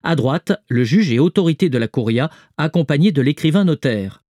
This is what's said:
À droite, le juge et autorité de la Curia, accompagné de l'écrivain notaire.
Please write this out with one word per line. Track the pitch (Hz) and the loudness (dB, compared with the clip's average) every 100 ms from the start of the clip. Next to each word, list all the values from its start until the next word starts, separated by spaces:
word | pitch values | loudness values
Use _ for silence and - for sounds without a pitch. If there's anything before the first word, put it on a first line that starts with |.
À | - 165 | -2 -2
droite, | 131 156 - 196 _ | 0 -2 -4 -6 _
le | 120 | -2
juge | 120 170 190 | 2 2 2
et | 117 | 2
autorité | 165 - 170 156 185 | 2 2 0 0 0
de | 123 | 0
la | 113 | -4
Curia, | - 110 113 151 - _ - | -4 -2 -2 -2 -8 _ -6
accompagné | 151 175 147 143 190 | -2 -2 0 2 2
de | 143 | 2
l'écrivain | 127 151 160 170 | -2 0 0 2
notaire. | 190 151 139 107 98 - _ | 0 0 -2 -4 -6 -12 _